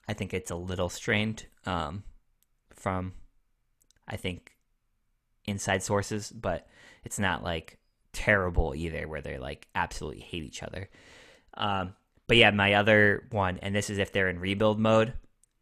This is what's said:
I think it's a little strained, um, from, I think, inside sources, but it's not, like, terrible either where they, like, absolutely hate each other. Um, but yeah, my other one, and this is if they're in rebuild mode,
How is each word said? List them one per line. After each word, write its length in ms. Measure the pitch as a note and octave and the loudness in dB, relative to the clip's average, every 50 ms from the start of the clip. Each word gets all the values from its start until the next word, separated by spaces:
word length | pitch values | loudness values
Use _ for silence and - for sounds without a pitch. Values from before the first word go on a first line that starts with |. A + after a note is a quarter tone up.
| _ - | _ -10
I 60 | A2+ | -8
think 180 | - G#2+ F2+ - | -8 -6 -6 -6
it's 180 | F#2 - - | -6 -6 -6
a 60 | F2+ | -8
little 320 | E2+ F2 F#2 F#2 F2+ F2+ F2 | -8 -6 -6 -4 -2 -2 -2
strained, 580 | - - - - A2+ G#2 G#2+ A2 A2 - - - - _ _ | -4 -6 -4 -2 0 0 0 -2 -4 -8 -12 -18 -20 _ _
um, 360 | - F#2 E2+ D#2+ C#2+ E2 G2+ G2 - - - _ _ _ _ _ _ _ _ _ _ - | -4 -2 -2 -2 -4 -6 -10 -12 -16 -20 -20 _ _ _ _ _ _ _ _ _ _ -20
from, 380 | - - G2+ F#2+ F#2 F2+ F#2 F2 - - - _ _ _ _ _ _ _ _ _ _ _ _ _ _ _ - | -8 -6 -4 -4 -4 -4 -6 -10 -14 -18 -20 _ _ _ _ _ _ _ _ _ _ _ _ _ _ _ -12
I 80 | - | -12
think, 400 | A2 - F#2+ F2 - - - _ _ _ _ _ _ _ _ _ _ _ _ _ _ _ _ _ _ _ | -8 -8 -8 -8 -8 -12 -20 _ _ _ _ _ _ _ _ _ _ _ _ _ _ _ _ _ _ _
inside 380 | - G2+ G2 - - G2 F#2+ - | -6 -6 -4 -2 0 0 0 0
sources, 500 | - G#2+ G2+ G2 - A2 G#2 G#2 - - | 0 0 0 0 -2 -4 -6 -6 -8 -12
but 340 | A#2 - G2+ F2 D2+ - _ _ - - - - _ - | -6 -4 -4 -4 -4 -6 _ _ -20 -20 -20 -20 _ -16
it's 140 | - - - | -12 -6 -2
not, 260 | G#2 F#2+ F2 B1 G1+ | 0 0 0 -2 -2
like, 340 | F2 E2+ E2 - - - _ _ _ _ _ _ _ - | -4 -6 -6 -6 -10 -18 _ _ _ _ _ _ _ -12
terrible 600 | - - - G#2+ G2+ F#2 F2+ E2+ F#2 E2+ D2+ C2+ | -2 2 2 4 4 2 2 0 0 0 0 -2
either 320 | D2 E2 E2 D#2+ D#2+ D#2 | -4 -6 -6 -6 -8 -8
where 140 | D#2 D2+ D2 | -8 -10 -10
they, 160 | C#2 C#2+ C#2+ | -10 -10 -10
like, 320 | C2+ B1+ C#2 D2 - - - - | -10 -10 -10 -12 -14 -16 -8 -4
absolutely 480 | F#2+ F2 - - - - D#2 B1+ G1+ - | -4 -4 -4 -4 -8 -10 -10 -10 -12 -14
hate 220 | - - F2 D2+ | -12 -10 -10 -10
each 180 | B1+ - - - | -10 -12 -12 -12
other. 260 | - - - F#2+ - - - - - - - - - - _ _ _ - | -12 -12 -12 -14 -14 -18 -20 -20 -20 -20 -20 -20 -20 -20 _ _ _ -10
Um, 380 | - G#2+ G#2 G2 F#2+ F#2 F2+ F#2+ - _ _ _ _ _ | -6 -4 -2 -2 -2 -4 -6 -8 -14 _ _ _ _ _
but 120 | - A#2+ A#2 | 4 8 8
yeah, 120 | A2+ G#2+ | 8 8
my 240 | G2+ G#2 G2 G2+ G2+ | 8 6 4 6 6
other 520 | G2+ G#2 G#2+ G#2+ G#2+ G#2 G#2 G2+ - - - | 6 6 6 6 8 8 6 4 2 -2 -4
one, 280 | - G#2+ G2 F#2 F2+ F2+ | -2 0 0 0 -2 -4
and 160 | - G2+ G2 | -6 -4 -2
this 160 | G#2 G2+ - | -2 -2 -2
is 80 | G#2 G2 | -2 -2
if 120 | G2 - | -2 -2
they're 200 | - G2+ F#2+ F#2 | 0 0 0 0
in 80 | F2 F2 | 0 -2
rebuild 400 | F2+ F#2+ G2 G2 G#2+ G#2+ G#2+ G#2+ | -4 -4 0 2 2 2 2 4
mode, 340 | A2 A2 A2 A2 A2+ A#2+ B2+ - - - _ _ _ _ _ _ | 4 4 6 6 4 4 0 -6 -12 -14 _ _ _ _ _ _